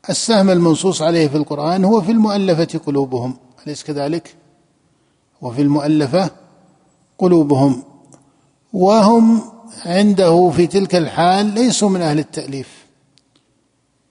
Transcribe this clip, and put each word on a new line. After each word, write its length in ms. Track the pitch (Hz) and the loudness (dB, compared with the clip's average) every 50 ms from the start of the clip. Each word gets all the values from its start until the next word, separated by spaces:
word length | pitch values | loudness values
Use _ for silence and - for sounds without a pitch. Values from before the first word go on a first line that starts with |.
| - - | -8 -6
السهم 400 | 277 - - - 226 202 190 196 | -6 -6 -2 0 2 2 4 4
المنصوص 520 | 185 175 175 170 156 143 - 190 170 - | 2 2 4 2 2 2 0 -2 -2 0
عليه 260 | 156 165 170 170 156 143 | -2 0 0 2 0 0
في 80 | 135 | 0
القرآن 480 | 156 147 - 151 143 147 160 180 190 185 | -2 -4 -4 -6 -6 -4 -2 0 0 2
هو 160 | 190 226 220 | 2 2 0
في 120 | 165 180 | 0 0
المؤلفة 680 | 233 226 214 214 202 202 196 190 170 156 170 - - 160 - | 0 0 0 0 0 -2 0 0 0 0 -2 -4 -4 -8 -6
قلوبهم، 500 | 151 143 139 139 127 131 123 120 127 123 - _ _ _ _ _ | -4 -2 -2 -4 -2 -4 -6 -6 -8 -10 -12 _ _ _ _ _
أليس 160 | 151 147 - | -14 -14 -12
كذلك؟ 520 | - - 147 143 139 143 165 170 - - _ _ _ _ _ _ _ _ _ _ _ _ _ _ _ _ _ _ _ _ _ _ | -12 -10 -8 -6 -4 -4 -6 -6 -8 -12 _ _ _ _ _ _ _ _ _ _ _ _ _ _ _ _ _ _ _ _ _ _
وفي 220 | - 123 113 135 | -14 -10 -4 -2
المؤلفة 680 | 147 143 143 151 143 151 156 151 147 127 135 185 190 160 - - - _ _ _ _ _ _ _ _ _ _ _ _ _ _ - | 0 0 0 0 0 0 0 0 -2 0 -2 -2 -2 -2 -6 -12 -20 _ _ _ _ _ _ _ _ _ _ _ _ _ _ -2
قلوبهم، 640 | 185 180 180 165 151 143 143 131 139 139 131 123 - - - _ _ _ - _ _ _ _ _ _ _ _ _ _ _ | 2 2 4 4 4 2 2 2 2 0 0 -2 -8 -20 -20 _ _ _ -20 _ _ _ _ _ _ _ _ _ _ _
وهم 720 | - 190 180 196 208 226 202 208 233 233 226 226 233 220 - - - - - - - - - | -4 0 2 2 4 4 4 4 4 4 4 4 2 0 -2 -8 -20 -20 -20 -20 -20 -14 -10
عنده 680 | 165 175 190 208 208 202 180 190 170 165 175 180 175 | -4 -2 0 2 2 2 2 2 4 4 4 2 2
في 160 | 139 156 175 | 2 0 0
تلك 280 | 156 - 196 196 185 180 | 0 0 -2 -2 0 -2
الحال 520 | 180 160 - - - 165 180 185 196 208 | -2 -2 -2 -2 -2 0 0 2 0 0
ليسوا 420 | 214 202 220 247 247 180 - 208 202 | -2 0 0 0 0 0 0 0 -2
من 140 | 190 180 | -2 -2
أهل 160 | 170 156 147 156 | -2 -2 -2 -4
التأليف، 680 | 147 _ - 156 - - 139 135 127 - - - _ _ _ _ _ _ _ _ _ _ _ _ _ _ _ _ _ _ _ _ _ _ _ _ _ _ | -4 _ -12 -14 -12 -12 -12 -12 -14 -16 -20 -20 _ _ _ _ _ _ _ _ _ _ _ _ _ _ _ _ _ _ _ _ _ _ _ _ _ _